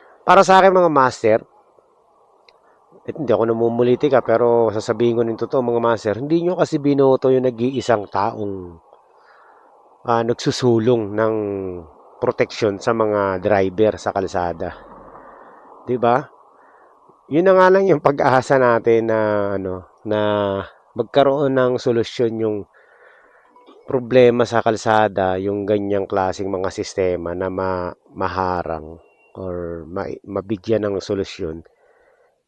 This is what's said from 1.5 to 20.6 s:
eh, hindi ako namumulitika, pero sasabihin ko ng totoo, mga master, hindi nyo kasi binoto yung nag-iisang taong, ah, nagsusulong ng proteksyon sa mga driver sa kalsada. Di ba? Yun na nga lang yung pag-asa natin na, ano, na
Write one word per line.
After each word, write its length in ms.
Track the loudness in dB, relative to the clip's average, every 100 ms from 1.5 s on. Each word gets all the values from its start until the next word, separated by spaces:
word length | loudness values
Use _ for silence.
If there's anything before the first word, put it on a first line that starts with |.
| _ _ _ _ _ _ _ _ _ _ _ _ _ _ -16
eh, 80 | -14
hindi 160 | -8 -2
ako 100 | 0 2
namumulitika, 720 | 2 0 2 2 2 2 2
pero 480 | 2 2 2 2 2
sasabihin 480 | -2 -4 0 0 0
ko 40 | -2
ng 160 | -4
totoo, 180 | -4 -2
mga 220 | 0 0
master, 320 | 0 -2 -2 -4
hindi 240 | -2 -2 -2
nyo 80 | -2
kasi 220 | -2 0
binoto 500 | 0 2 2 4 2
yung 160 | 2 0
nag-iisang 580 | -2 -4 -2 0 -2 -2
taong, 680 | -4 -4 -4 -8 -8 -12 -18 _ -20 _ _ _ _ _ _ _ _ _ _ -2
ah, 160 | -2
nagsusulong 920 | 0 -2 -4 0 2 2 2 0 -2
ng 240 | -2 0 0 -4 -6 -8 -10 -16 _ -20 -4
proteksyon 560 | -4 -2 -4 0 -2 -2
sa 160 | -2
mga 480 | 0 0 0 0 -2
driver 560 | 0 2 0 2 0 0
sa 140 | -4
kalsada. 580 | -4 -4 -2 -4 -6 -10 -12 -20 -20 -20 -20 -20 -20 -20 -20 -20 -18
Di 140 | -6 0
ba? 260 | 2 2 -2 _ _ _ _ _ _ _ _ _ _
Yun 160 | 2
na 80 | 4 6
nga 100 | 6
lang 160 | 4
yung 160 | 4 2
pag-asa 560 | 2 0 2 2 2 2
natin 560 | 4 2 2 2 2
na, 80 | 0 0 0 -2 -4
ano, 380 | -6 -8 -12 _ -4
na 140 | -2 0 0 0 -2